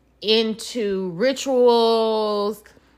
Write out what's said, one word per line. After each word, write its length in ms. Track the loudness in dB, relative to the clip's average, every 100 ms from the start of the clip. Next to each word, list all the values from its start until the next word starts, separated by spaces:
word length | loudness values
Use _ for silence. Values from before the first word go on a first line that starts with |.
| _ _
into 880 | 0 2 0 -4 -8 -6 -4 -4 -6
rituals. 1500 | -2 -2 -2 -2 2 4 4 4 2 0 0 -2 -2 -4 -6 -14 _ _